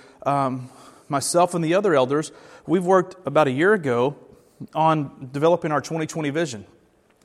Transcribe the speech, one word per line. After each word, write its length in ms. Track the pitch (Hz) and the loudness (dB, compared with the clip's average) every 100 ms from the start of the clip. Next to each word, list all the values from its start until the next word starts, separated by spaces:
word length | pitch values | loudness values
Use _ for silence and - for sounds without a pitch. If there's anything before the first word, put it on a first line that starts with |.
| - _ | -20 _
um, 460 | 135 139 131 127 127 - - - _ | -2 0 -2 -4 -10 -20 -20 -20 _
myself 460 | 143 - 175 180 | -4 0 2 2
and 100 | 180 | 0
the 100 | 135 | 0
other 180 | 180 208 | 0 2
elders, 380 | 147 127 143 147 - - - - | 2 2 0 -4 -12 -20 -20 -2
we've 200 | 180 175 | -2 4
worked 400 | 190 180 - - | 2 2 -6 -2
about 220 | 147 147 | 2 2
a 20 | |
year 240 | 127 180 | 2 2
ago 420 | 214 143 120 131 143 - - _ _ 139 | 2 0 0 0 -2 -14 -20 _ _ -10
on 540 | 160 160 156 135 - 127 | 0 2 2 -2 -10 -12
developing 400 | 139 160 170 165 | 0 2 2 0
our 80 | 143 | -4
twenty 260 | - 160 156 | -4 -6 -6
twenty 240 | 165 147 | -6 -4
vision. 340 | 147 165 113 104 _ _ _ _ _ | -4 -4 -6 -16 _ _ _ _ _